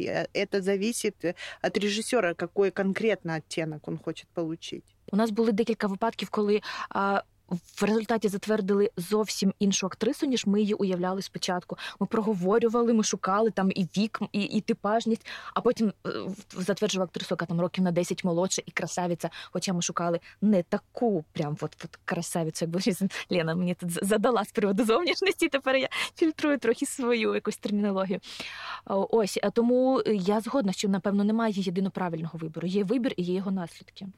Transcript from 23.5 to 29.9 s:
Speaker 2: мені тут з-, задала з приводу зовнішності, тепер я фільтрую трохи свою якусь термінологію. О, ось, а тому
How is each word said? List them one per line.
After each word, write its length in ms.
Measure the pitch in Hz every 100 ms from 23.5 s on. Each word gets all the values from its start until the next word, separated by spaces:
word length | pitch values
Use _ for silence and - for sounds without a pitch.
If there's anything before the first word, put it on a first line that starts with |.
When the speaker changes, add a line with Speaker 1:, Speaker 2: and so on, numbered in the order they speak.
Speaker 2:
мені 200 | 170 180
тут 160 | 180 175
з-, 100 | 170
задала 420 | 196 214 208 226
з 80 | 202
приводу 320 | - 202 196
зовнішності, 640 | 220 226 349 - 381 - 330
тепер 280 | 277 262 262
я 120 | 254 - - -
фільтрую 420 | 330 - 302 285
трохи 280 | 226 240 285
свою 480 | - 240 240 214
якусь 220 | 208 214 -
термінологію. 640 | 254 208 208 190 190 180 - - - - - - -
О, 220 | 196 196
ось, 280 | 226 196 -
а 80 | 202
тому 520 | 214 233 247 254